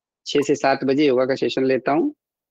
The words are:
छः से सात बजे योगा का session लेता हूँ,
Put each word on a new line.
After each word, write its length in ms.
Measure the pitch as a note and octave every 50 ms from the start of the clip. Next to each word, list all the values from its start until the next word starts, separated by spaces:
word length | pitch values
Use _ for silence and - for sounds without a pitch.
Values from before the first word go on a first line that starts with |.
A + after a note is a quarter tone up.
| _ _ _ _ _
छः 140 | - - C#3+ C#3
से 120 | - D3
सात 300 | - - C3+ C3+ C3 C3+
बजे 220 | C3 C3+ C#3 D#3
योगा 200 | C#3+ B2+ B2 C3
का 80 | C3 C3+
session 300 | - C#3 B2 - - C3
लेता 280 | C3 C3 B2+ - - C#3
हूँ, 220 | D#3+ - D4 D4 - _ _ _ _ _ _